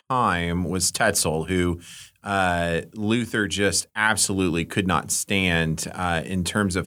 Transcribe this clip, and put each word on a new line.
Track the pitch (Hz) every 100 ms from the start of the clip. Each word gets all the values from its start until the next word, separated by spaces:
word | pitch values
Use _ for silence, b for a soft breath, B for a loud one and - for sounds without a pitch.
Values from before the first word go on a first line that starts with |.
| -
time | 127 110 87 87 87
was | 85 92 90
Tetzel, | - 113 - 87 80 82
who, | 92 87 85 B B B B
uh, | 101 98 92 87 85 82 -
Luther | 110 104 117 113 117 101
just | 92 101 92 - 110
absolutely | 110 107 - 95 92 85
could | 85 - 92
not | 80 -
stand, | - - 101 92 85 80 80 -
uh, | - 90 82
in | 69 95
terms | 85 107 101
of | 90